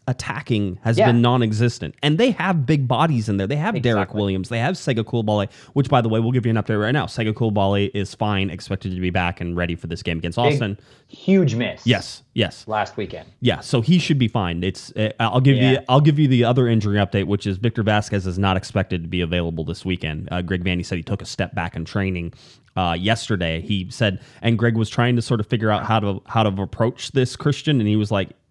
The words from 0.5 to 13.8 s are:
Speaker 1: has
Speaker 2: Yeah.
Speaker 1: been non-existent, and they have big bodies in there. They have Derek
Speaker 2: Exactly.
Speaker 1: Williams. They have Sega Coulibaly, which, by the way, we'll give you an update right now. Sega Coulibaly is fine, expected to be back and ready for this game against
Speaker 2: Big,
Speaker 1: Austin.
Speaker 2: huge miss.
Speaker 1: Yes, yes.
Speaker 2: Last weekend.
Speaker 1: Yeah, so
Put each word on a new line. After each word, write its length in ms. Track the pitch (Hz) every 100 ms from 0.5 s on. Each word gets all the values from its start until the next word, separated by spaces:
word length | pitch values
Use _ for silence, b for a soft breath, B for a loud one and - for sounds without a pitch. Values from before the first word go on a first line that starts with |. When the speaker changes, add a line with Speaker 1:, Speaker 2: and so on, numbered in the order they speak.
| 113 101 90
Speaker 1:
has 140 | 113 120
Speaker 2:
Yeah. 100 | 214
Speaker 1:
been 140 | 120
non-existent, 720 | 117 123 113 110 120 - 80 -
and 160 | 147 151
they 140 | 247
have 340 | 190 175 175 123
big 220 | 151 127
bodies 420 | 120 160 131 107
in 80 | 98
there. 100 | 98
They 100 | 147
have 160 | 170 190
Derek 220 | 120 107 95
Speaker 2:
Exactly. 120 | 104
Speaker 1:
Williams. 300 | 101 95 92
They 100 | 117
have 160 | 127 185
Sega 280 | - 113
Coulibaly, 480 | 110 120 107 104 101 B B
which, 160 | - 135
by 120 | 131
the 80 | 117
way, 100 | 113
we'll 120 | 113
give 140 | 127 117
you 60 |
an 60 | 110
update 240 | 104 107
right 120 | 104
now. 120 | 143 98
Sega 280 | - 110
Coulibaly 580 | 107 113 104 98 101 101
is 220 | 101 92 -
fine, 340 | 107 98 95
expected 460 | 92 - 95 98 90
to 60 |
be 100 | 90
back 300 | 90 87 87
and 140 | 87 87
ready 180 | 87 82
for 100 | 85
this 160 | 85
game 180 | - 82
against 180 | 85 85
Speaker 2:
Big, 160 | 135
Speaker 1:
Austin. 260 | 143 110 101 b b b
Speaker 2:
huge 440 | - - 190 165 110
miss. 300 | 110 80 -
Speaker 1:
Yes, 380 | 101 - - _
yes. 320 | - 107 - -
Speaker 2:
Last 300 | 107 101 -
weekend. 320 | 98 82 - -
Speaker 1:
Yeah, 180 | 123 87
so 220 | - 127